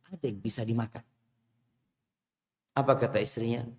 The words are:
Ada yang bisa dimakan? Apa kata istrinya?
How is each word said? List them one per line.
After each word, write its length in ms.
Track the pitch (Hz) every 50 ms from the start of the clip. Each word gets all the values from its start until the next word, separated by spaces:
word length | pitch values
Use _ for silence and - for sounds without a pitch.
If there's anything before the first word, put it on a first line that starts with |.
| _ -
Ada 160 | 190 165 - 127
yang 120 | 104 98
bisa 240 | - 113 - - 113
dimakan? 400 | 110 113 117 113 110 - 117 - _ _ _ _ _ _ _ _ _ _ _ _ _ _ _ _ _ _ _ _ _ _ _ _ _ _ _ _ _ _ _ _ _
Apa 200 | _ 139 131 131 135
kata 240 | 131 123 113 - 101
istrinya? 440 | 107 - - 117 113 117 117 120 120 117 -